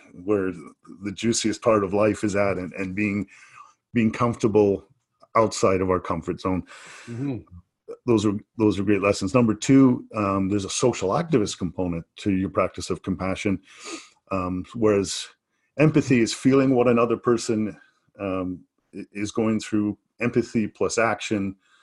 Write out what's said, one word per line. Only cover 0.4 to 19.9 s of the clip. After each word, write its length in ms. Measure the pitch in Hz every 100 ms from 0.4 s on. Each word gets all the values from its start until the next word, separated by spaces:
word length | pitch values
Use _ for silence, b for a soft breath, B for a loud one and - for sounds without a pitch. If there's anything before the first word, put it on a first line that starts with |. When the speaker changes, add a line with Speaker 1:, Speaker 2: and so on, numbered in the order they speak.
| 92 82 71 _ - -
Speaker 1:
the 100 | 101
juiciest 480 | 98 113 113 110 101
part 220 | 120 107 95
of 80 |
life 320 | 101 107 101 107
is 100 | 98
at, 220 | 101 90
and, 160 | 90
and 200 | - 95
being, 320 | 95 104 101 95 B B B B B _
being 180 | 127 110
comfortable 760 | - 120 110 117 104 101 95 - _ _ _ _ 113
outside 420 | 107 - 107 95
of 100 | 92
our 100 | 90
comfort 420 | - 85 82 85
zone. 220 | 95 90 - B B B B
Speaker 2:
Mm-hmm. 300 | 120 143 113 - 87 _ _ - - -
Speaker 1:
Those 200 | 110 104
are, 80 | 101 - -
those 200 | 107 95
are 40 |
great 180 | 101 101
lessons. 320 | 98 104 95
Number 220 | 127 117 104
two, 500 | - 135 131 120 -
um, 360 | 110 101 98 95
there's 160 | 101 95
a 40 |
social 400 | - 127 113 92
activist 480 | 120 170 139 101 -
component 480 | 90 85 90 85 - -
to 140 | 104
your 180 | 95 95
practice 400 | 101 92 - -
of 120 | 87
compassion. 600 | - 90 92 92 104 95 B B B B B B -
Um, 340 | 95 90 92 87 117
whereas 500 | 107 101 92 - - _ _ _ _ -
empathy 400 | 151 151 - 127
is 140 | 110
feeling 420 | - 131 135 135 127
what 120 | 120
another 300 | 117 117 113
person, 580 | - 117 - 110 107 - b b b -
um, 400 | 101 92 92 90 _ _ _ 98
i-, 100 | 95
is 180 | 101 101
going 280 | - 110 110
through. 360 | - 107 104